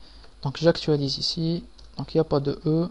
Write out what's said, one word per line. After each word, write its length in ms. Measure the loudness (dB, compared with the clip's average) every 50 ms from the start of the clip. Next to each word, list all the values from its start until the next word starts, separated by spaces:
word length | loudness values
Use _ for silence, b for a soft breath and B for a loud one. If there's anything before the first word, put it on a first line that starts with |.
| b b b b b b b b -6
Donc 140 | -6 -2 2
j'actualise 560 | 4 4 4 4 2 2 2 2 2 -2 -4 -4
ici, 460 | -4 -4 -4 -2 -2 -2 -2 -2 -6 -10 -18 -20 -20 -14 -10 -10
donc 160 | -8 -2 2
il 40 | 2
n'y 40 |
a 40 | 2
pas 140 | 2 2 0
de 200 | 0 0 -2 -2 0 0
E. 200 | 2 2 0 -2